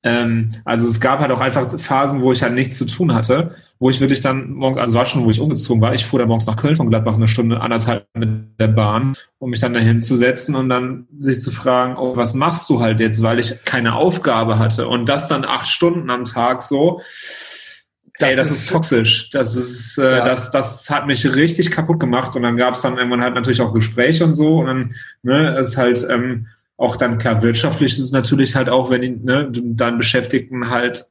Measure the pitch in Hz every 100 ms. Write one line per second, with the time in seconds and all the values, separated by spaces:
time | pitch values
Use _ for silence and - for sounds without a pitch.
0 | 120 120 117 113 113 - - 117 120 113
1 | 127 139 143 123 131 143 123 117 - 135
2 | 139 139 127 123 123 123 131 - 120 -
3 | 160 117 113 135 165 - _ _ 127 127
4 | 135 131 135 131 127 135 131 131 120 117
5 | 127 131 117 110 151 120 - 117 117 110
6 | - 131 117 113 113 110 147 160 120 113
7 | 113 110 110 117 117 113 117 117 110 110
8 | _ 113 113 107 - - 110 110 107 110
9 | 135 135 - _ 131 113 120 120 113 117
10 | 113 127 123 127 - 131 131 123 127 131
11 | - 147 135 120 - - 135 127 127 127
12 | 127 123 113 127 160 165 - 127 117 110
13 | 110 110 113 120 117 - - 123 117 117
14 | 175 175 143 117 113 110 110 110 120 120
15 | 117 143 165 139 135 127 - - 170 175
16 | 131 123 117 123 120 127 - 139 160 175
17 | - - - - - - - - _ _
18 | _ - 139 131 151 143 - 170 160 120
19 | 110 - - 143 117 123 123 123 - -
20 | 131 131 123 127 - 139 127 - - 147
21 | 143 123 139 127 165 165 165 - 160 165
22 | 123 123 131 131 120 120 123 120 131 123
23 | 123 123 123 127 120 120 110 110 110 120
24 | 127 160 165 156 151 160 131 131 120 -
25 | - - 123 139 156 131 123 120 123 120
26 | - 123 123 117 110 _ _ - 123 -
27 | 123 113 120 110 117 113 151 156 139 117
28 | 131 131 113 131 131 135 117 127 127 123
29 | 127 117 127 135 143 120 120 117 117 117
30 | 113 131 120 131 117 127 120 123 123 123
31 | -